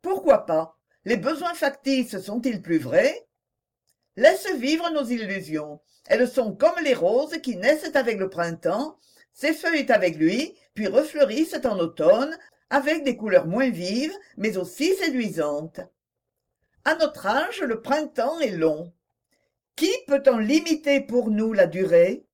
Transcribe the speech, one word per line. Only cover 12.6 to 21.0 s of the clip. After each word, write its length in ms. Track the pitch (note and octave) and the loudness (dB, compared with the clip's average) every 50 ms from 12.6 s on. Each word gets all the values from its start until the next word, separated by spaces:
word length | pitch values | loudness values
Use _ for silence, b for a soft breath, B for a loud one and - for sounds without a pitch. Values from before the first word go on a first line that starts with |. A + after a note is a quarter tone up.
| b b | b b
avec 320 | - C#4+ C4+ D4 D#4+ D#4+ | -2 0 0 0 -2 0
des 140 | C#4+ C#4 A#3+ | 0 -2 -4
couleurs 300 | - G#3+ G#3 F3+ F3+ F3 | -2 -2 2 2 4 4
moins 240 | D#3+ F3+ A#3 C4+ B3+ | 2 -2 0 0 -2
vives, 420 | G3+ E3 F3 F#3 G3+ B3 C#4+ D#4+ G4 G4 b b b | -2 -4 -6 -4 -4 -2 -4 -4 -6 -10 b b b
mais 220 | - G3 A3 F#3 F#3+ | -4 -4 -4 -2 -4
aussi 360 | F3+ - - - C#4+ F4+ F#4+ | -8 -8 -6 -2 0 0 0
séduisantes. 840 | F#4+ F#4+ E4 B3+ B3+ A3+ G3 D3+ D#3+ D3+ D3 D3 D3 D#3 D#3+ _ - F#3 - _ _ _ _ _ _ _ _ _ _ _ _ _ _ _ _ _ _ _ | 0 -2 -2 -2 -2 -4 -4 -4 -4 -2 -2 -2 -6 -8 -10 _ -16 -16 -16 _ _ _ _ _ _ _ _ _ _ _ _ _ _ _ _ _ _ _
À 120 | C#4+ D#4+ | -2 0
notre 300 | D#4+ D#4+ D4 - - - | 2 0 -2 -2 -4 -4
âge, 360 | G3 A3+ C#4 E4 F#4+ - F#4+ | -2 0 0 -2 -2 -4 -6
le 180 | E4+ B3 A3+ A3 | -4 -4 -4 -6
printemps 600 | - - C4+ D#4 D4+ - _ - A3+ C4 D#4+ E4+ | -2 -2 -2 -2 -2 -4 _ -2 -2 -2 0 -2
est 100 | D4+ A3 | -2 -2
long. 420 | F#3+ E3 D#3+ D#3+ D3+ D3+ E3+ E3+ _ _ _ _ _ _ _ _ _ _ _ _ _ _ _ _ _ | 0 0 0 0 0 -2 -8 -14 _ _ _ _ _ _ _ _ _ _ _ _ _ _ _ _ _
Qui 160 | - D#4 F#4+ A#4+ B4+ - | -2 -2 0 -2 -4 0
peut 160 | - C#4 C#4 C#4 | 0 0 4 4
en 100 | C4+ A#3+ | 4 4
limiter 640 | A3+ A3 G#3 C#4+ D#4+ D#4+ E4+ D#4 D4+ - C#4 C#4 C4+ | 4 2 2 2 2 2 0 -2 0 2 2 2 2